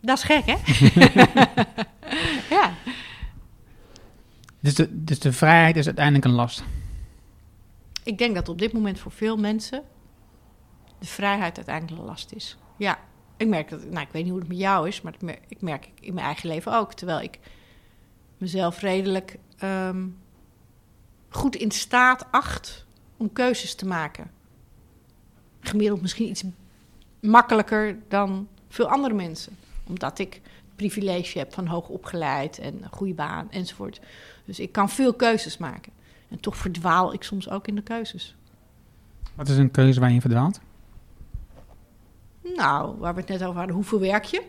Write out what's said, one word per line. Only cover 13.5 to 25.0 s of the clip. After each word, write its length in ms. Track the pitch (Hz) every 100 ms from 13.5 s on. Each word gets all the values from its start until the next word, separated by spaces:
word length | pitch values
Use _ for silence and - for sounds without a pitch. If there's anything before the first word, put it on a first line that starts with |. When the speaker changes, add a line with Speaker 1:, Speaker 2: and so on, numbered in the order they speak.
| 180 151
Speaker 1:
dat, 140 | 156 -
nou, 200 | 170 139
ik 60 |
weet 100 | 156
niet 80 | 175
hoe 80 | 185
het 100 | 165
met 80 | 180
jou 300 | 190 190 165
is, 140 | 202
maar 100 | -
dat 100 | -
mer-, 180 | 175 - -
ik 140 | -
merk 280 | 180 143 - -
in 140 | -
mijn 120 | 180 139
eigen 240 | 151 170
leven 240 | 160 190
ook. 200 | 226 208
Terwijl 280 | - 175 160
ik 180 | - - - - _ - _ _ _ _ _ _
mezelf 420 | 185 185 170 175
redelijk, 580 | 196 185 196 190 190 - _ _
ehm, 500 | 190 190 185 185 185 185 - _ _ _ _ _ _ _ - _ _
goed 260 | - 277 -
in 160 | 220
staat 540 | - - 247 254 254 -
acht 540 | 247 285 - - - - _ _ _
om 160 | 214
keuzes 420 | - 247 240 170 -
te 100 | 190
maken. 460 | 180 151 - 160 - _ _ - - - _